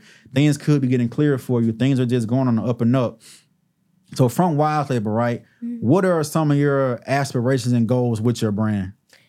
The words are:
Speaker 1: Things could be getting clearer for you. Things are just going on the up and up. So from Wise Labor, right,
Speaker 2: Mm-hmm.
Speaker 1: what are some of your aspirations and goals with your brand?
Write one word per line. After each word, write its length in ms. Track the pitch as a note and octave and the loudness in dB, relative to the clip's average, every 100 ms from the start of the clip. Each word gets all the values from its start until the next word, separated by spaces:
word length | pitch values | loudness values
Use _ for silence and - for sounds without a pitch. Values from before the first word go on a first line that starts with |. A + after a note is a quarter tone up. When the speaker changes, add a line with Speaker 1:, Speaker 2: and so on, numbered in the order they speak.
| - - - | -8 -20 -6
Speaker 1:
Things 240 | C3+ D3+ D3 | 2 2 2
could 240 | - D3 | 0 0
be 60 | B2+ | 2
getting 220 | B2+ A#2+ | 0 0
clearer 280 | A#2+ D3 C3 | 0 0 0
for 240 | - B2 | -2 0
you. 120 | A2+ | 0
Things 260 | A2+ C3 C3 | 0 0 2
are 80 | B2+ | 0
just 220 | B2 A2 | 0 0
going 180 | B2+ B2+ | 0 0
on 80 | A2+ | 0
the 60 | |
up 180 | G#2+ A#2+ | 0 0
and 140 | A#2 | 2
up. 260 | C3 A#2 - - - _ _ _ _ _ _ _ | 2 0 -6 -18 -20 _ _ _ _ _ _ _
So 140 | - B2+ | 0 0
from 280 | - F3+ D3 | 2 0 0
Wise 320 | D3+ D3+ C#3+ | 0 0 -2
Labor, 220 | B2 G#2+ | -2 -2
right, 320 | G#2+ A#2+ A#2+ - _ | -2 -2 -4 -8 _
Speaker 2:
Mm-hmm. 200 | A#3+ A#3+ | -12 -6
Speaker 1:
what 200 | A2+ F3 | 0 2
are 180 | F#3+ E3+ | 2 0
some 300 | D3 E3+ D#3 | 0 -2 0
of 40 | C#3+ | 2
your 420 | C#3+ C#3 C3+ A#2+ - | 2 0 0 -4 -4
aspirations 640 | C#3 C3+ B2+ A#2+ C3+ A#2 | -2 -2 -2 0 0 0
and 160 | A#2+ A2+ | 0 2
goals 320 | B2+ B2 A2 | 0 0 0
with 200 | A2+ A#2+ | -2 0
your 120 | A2 | -2
brand? 400 | G2+ G#2+ G#2 F#2 - _ - | -2 -2 -2 -4 -10 _ -20